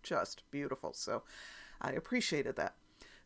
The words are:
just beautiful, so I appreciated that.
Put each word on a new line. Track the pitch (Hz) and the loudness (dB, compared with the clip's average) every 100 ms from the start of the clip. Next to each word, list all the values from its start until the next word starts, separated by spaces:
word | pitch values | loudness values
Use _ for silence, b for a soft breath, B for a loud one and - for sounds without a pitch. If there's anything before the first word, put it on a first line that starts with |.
just | - 147 - - - | 0 2 2 -2 -6
beautiful, | 143 143 135 - | -4 -2 -2 -4
so | - - 117 B B B B B B | -4 -2 -2 B B B B B B
I | 135 | 0
appreciated | - - 247 - 151 127 - | 0 2 2 4 4 2 2
that. | - - - B B B | 0 0 -14 B B B